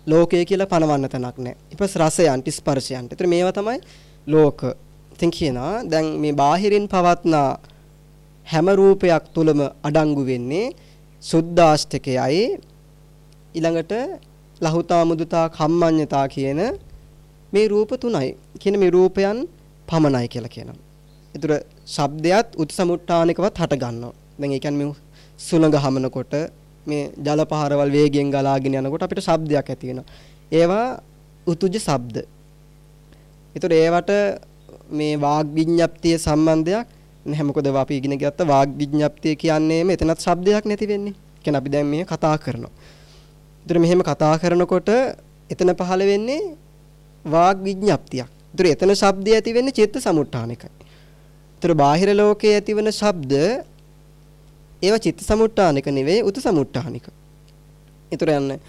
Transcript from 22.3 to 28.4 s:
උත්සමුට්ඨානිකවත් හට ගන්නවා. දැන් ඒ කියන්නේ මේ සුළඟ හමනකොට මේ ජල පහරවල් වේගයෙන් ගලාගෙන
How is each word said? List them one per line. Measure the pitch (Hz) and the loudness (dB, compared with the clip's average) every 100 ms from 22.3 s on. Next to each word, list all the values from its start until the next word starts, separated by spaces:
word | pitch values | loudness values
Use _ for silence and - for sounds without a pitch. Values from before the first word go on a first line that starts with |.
| 196 240 - | 2 0 -4
උත්සමුට්ඨානිකවත් | 151 - 180 170 - 170 165 170 196 190 | -6 -2 -2 -2 0 2 2 0 -2 -2
හට | 165 143 | -4 -2
ගන්නවා. | 123 117 120 - - | -4 -8 -14 -18 -20
දැන් | - 139 | -8 -6
ඒ | 135 | -4
කියන්නේ | 151 143 | -4 -4
මේ | 143 147 - - - - | -4 -8 -18 -20 -20 -18
සුළඟ | - 170 156 147 | -2 2 4 4
හමනකොට | 139 131 131 131 123 143 165 - - - | 0 -2 -4 -6 -6 -6 -6 -12 -20 -16
මේ | - 147 143 - | -8 -6 -6 -6
ජල | 143 151 | -2 0
පහරවල් | 156 151 147 143 143 | 0 -2 0 0 2
වේගයෙන් | 143 147 143 143 | 2 2 2 0
ගලාගෙන | 139 | 0